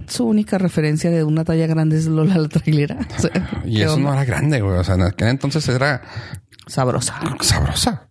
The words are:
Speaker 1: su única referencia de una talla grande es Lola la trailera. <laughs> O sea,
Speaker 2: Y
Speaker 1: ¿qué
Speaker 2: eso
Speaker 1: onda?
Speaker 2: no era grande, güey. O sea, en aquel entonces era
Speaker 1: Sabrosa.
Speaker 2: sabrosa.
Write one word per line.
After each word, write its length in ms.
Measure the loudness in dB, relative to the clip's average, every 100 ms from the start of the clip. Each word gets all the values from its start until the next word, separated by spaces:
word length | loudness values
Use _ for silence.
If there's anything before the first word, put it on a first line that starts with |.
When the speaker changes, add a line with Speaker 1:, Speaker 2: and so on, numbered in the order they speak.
| -6
Speaker 1:
su 180 | -4 0
única 320 | 0 0 0
referencia 520 | 0 0 0 0 2
de 140 | 2
una 200 | 2 0
talla 220 | 0 0 2
grande 300 | 2 2 2
es 80 | 2
Lola 300 | 2 4 2
la 120 | 2
trailera. 500 | 0 2 2 0 -2
<laughs> 180 | -6 -4
O 40 |
sea, 420 | -2 -2 -4 -6
Speaker 2:
Y 120 | -2 2
Speaker 1:
¿qué 60 |
Speaker 2:
eso 100 | 2
Speaker 1:
onda? 140 | 2 0
Speaker 2:
no 40 |
era 100 | 0
grande, 360 | 0 0 0 2
güey. 160 | 2 0
O 80 |
sea, 120 | 2 2
en 60 |
aquel 260 | 2 2 0
entonces 380 | 0 -2 -2 0
era 340 | 0 0 -2 -6 -14 -14 -16 -18 -20 -8
Speaker 1:
Sabrosa. 460 | -2 0 0 -4 -4 -6 -2
Speaker 2:
sabrosa. 680 | 0 2 0 0 -2 -4 -10